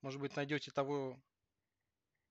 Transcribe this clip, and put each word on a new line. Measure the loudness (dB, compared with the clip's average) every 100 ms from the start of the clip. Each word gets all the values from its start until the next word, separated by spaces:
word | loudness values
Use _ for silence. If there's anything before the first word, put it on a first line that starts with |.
Может | -6 -4
быть, | -2
найдёте | -2 2 0 0
того, | 2 2 2 -2 -6 _ _ _ _ _ _ _ _ _ _ _